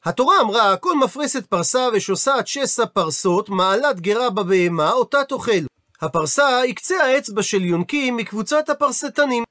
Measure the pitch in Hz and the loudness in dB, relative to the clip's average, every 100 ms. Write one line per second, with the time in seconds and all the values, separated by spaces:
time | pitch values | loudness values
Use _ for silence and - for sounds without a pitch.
0 | 165 170 269 392 226 220 208 185 359 294 | -4 0 4 4 4 2 2 2 0 0
1 | 262 269 294 262 - 185 165 254 254 214 | 0 -2 -4 -4 -4 -2 0 0 2 0
2 | - 185 - 269 - 277 262 - 226 - | -2 -2 0 0 -2 -4 -2 0 0 0
3 | 165 143 190 175 208 190 185 202 285 202 | -2 0 0 0 0 0 2 2 0 -2
4 | 175 214 247 202 180 190 175 165 156 247 | -2 0 0 -2 0 2 2 2 2 2
5 | 233 277 269 269 233 202 147 _ _ _ | 2 0 -2 -4 0 0 -2 _ _ _
6 | 160 170 156 - 285 254 254 202 - 370 | -4 -2 -2 2 2 2 0 -4 -4 0
7 | 269 269 - 208 196 202 180 170 175 294 | 2 2 0 -4 -2 0 0 -2 -2 -2
8 | 262 240 202 208 214 302 311 294 285 - | -2 -2 -6 -6 0 0 0 0 0 0
9 | 294 - 285 240 233 | -4 0 0 0 -4